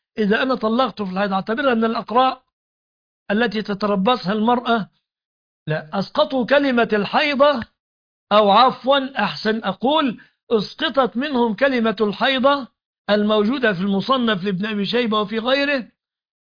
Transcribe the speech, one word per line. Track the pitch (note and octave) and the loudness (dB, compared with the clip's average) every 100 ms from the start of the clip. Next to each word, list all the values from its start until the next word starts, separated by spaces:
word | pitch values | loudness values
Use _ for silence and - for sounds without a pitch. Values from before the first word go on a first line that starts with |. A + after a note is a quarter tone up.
| _ - | _ -2
إذا | G#3 A3+ | 0 2
أنا | C4 B3 | 0 -2
طلقت | G#3+ A#3 B3+ - | 0 0 0 -4
في | G3 | -6
الحيضة، | F#3 G3+ F#3+ | -4 -2 -2
أعتبرها | F#3+ A#3 C#4 | -2 -2 0
من | A#3+ A3+ | 2 0
الأقراء | A3+ - B3 C4 B3+ _ _ _ _ _ _ _ _ - | -2 -2 2 2 0 _ _ _ _ _ _ _ _ -4
التي | G3+ A#3 G#3+ | -2 0 -2
تتربصها | G#3 G3 G#3 G3+ G3 B3+ E3+ | -6 -4 -2 0 0 0 -2
المرأة؟ | G#3+ A3+ B3 A#3+ A#3 F#3 _ _ _ _ _ _ _ - | -2 0 0 0 -2 -2 _ _ _ _ _ _ _ -6
لا، | D#3 - G3 | -6 -4 -6
أسقطوا | F#3+ - D4+ C4+ A3 | -4 -2 0 0 2
كلمة | C#4 C#4+ A#3+ G#3 | 2 2 2 2
الحيضة، | G#3 G3 A#3+ D4+ B3+ C#4+ C4 G#3+ _ _ _ _ _ _ | 0 0 0 0 4 2 2 -4 _ _ _ _ _ _
أو | G#3 G3+ | 4 6
عفواً | G3+ B3+ - A#3+ C#4 C4 - | 6 4 2 0 0 0 -4
أحسن | G3+ D3 A3 A3 | -6 -4 -4 -2
أقول | G3+ F#3 A#3+ D#4 C#4 D#3+ - _ - | -4 -2 0 0 0 -4 -12 _ -2
أسقطت | A3+ F#3+ - D#4 C#4 B3+ A3+ | -2 -2 -6 -2 0 0 -2
منهم | D4+ B3+ A#3 | -4 0 -2
كلمة | G3 C#4 B3+ A3+ G#3+ | 0 0 2 0 0
الحيضة | G#3 G3 B3 C4 C4 C#4+ A#3+ _ _ _ - | -2 0 -2 2 2 0 -4 _ _ _ -2
الموجودة | G#3 G#3 G#3+ G#3 C#4 A#3 | 0 2 2 2 0 0
في | F3 | 0
المصنف | G3+ G3 F#3+ C4 A#3 G3+ | 0 0 0 0 0 -2
لابن | G3+ F3+ G#3+ | -2 -4 -4
أبي | G#3+ G3 | -4 -2
شيبة | A#3 A#3+ G#3+ | -2 0 -2
وفي | G3+ A3 | -2 -4
غيره، | A#3 C#4 C#4 C#4+ - _ _ _ _ _ | -2 0 0 -2 -6 _ _ _ _ _